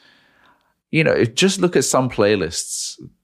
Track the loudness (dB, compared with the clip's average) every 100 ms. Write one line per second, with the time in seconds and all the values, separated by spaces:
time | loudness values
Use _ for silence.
0 | _ _ _ _ _ _ _ _ -4 0
1 | 2 2 0 2 0 2 0 2 2 0
2 | 0 2 2 2 -2 -6 -8 -8 -10 -12
3 | -20 _